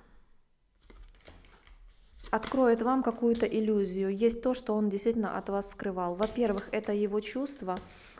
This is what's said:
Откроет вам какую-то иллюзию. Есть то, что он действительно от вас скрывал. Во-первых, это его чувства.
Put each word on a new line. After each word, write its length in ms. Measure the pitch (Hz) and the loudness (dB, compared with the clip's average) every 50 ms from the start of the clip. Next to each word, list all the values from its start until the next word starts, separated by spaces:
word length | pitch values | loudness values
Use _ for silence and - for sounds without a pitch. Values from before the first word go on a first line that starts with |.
| - - - - - - - - _ _ _ _ _ _ _ _ _ - - - - - - - - - - - - - - - _ - - - - - - - - - - - - - | -20 -20 -20 -20 -20 -20 -20 -20 _ _ _ _ _ _ _ _ _ -20 -20 -20 -20 -20 -20 -20 -20 -20 -20 -20 -20 -20 -20 -20 _ -20 -20 -20 -20 -20 -20 -20 -20 -20 -20 -20 -8 -4
Откроет 520 | - 214 220 - - 262 262 233 233 226 | -4 -4 -2 0 2 4 6 6 6 4
вам 200 | 220 247 262 262 | 4 2 2 2
какую-то 420 | 247 240 233 - 240 233 233 233 262 | 2 0 0 2 2 2 4 4 2
иллюзию. 720 | 233 226 220 214 214 214 208 196 185 180 190 190 190 196 | 0 2 2 2 2 2 2 2 0 0 -2 -2 -2 0
Есть 260 | 196 233 233 233 233 | 2 2 2 2 2
то, 120 | - 254 254 | 0 -2 -2
что 200 | 247 - - 214 | -2 -2 -2 0
он 140 | 214 214 208 | 0 2 0
действительно 480 | 196 202 - 233 233 233 214 180 - | 0 0 0 0 0 2 0 -2 -2
от 140 | 190 - - | -4 -4 -2
вас 200 | 196 202 202 - | -2 -2 -2 -4
скрывал. 440 | - - - 202 180 185 180 175 175 | -6 -6 -6 -4 -4 -2 -2 -2 -2
Во-первых, 540 | 180 214 220 - 240 240 214 202 196 - - | 0 -2 0 0 2 0 2 0 -2 -4 -4
это 200 | - 214 214 - | -4 -4 -2 -2
его 280 | 208 208 208 202 202 214 | 0 0 0 0 0 -2
чувства. 560 | 208 - - 254 277 277 - - 196 185 180 180 - - - - - - - | -4 -4 -4 -4 -4 -6 -6 -8 -6 -6 -6 -6 -8 -12 -20 -20 -20 -20 -20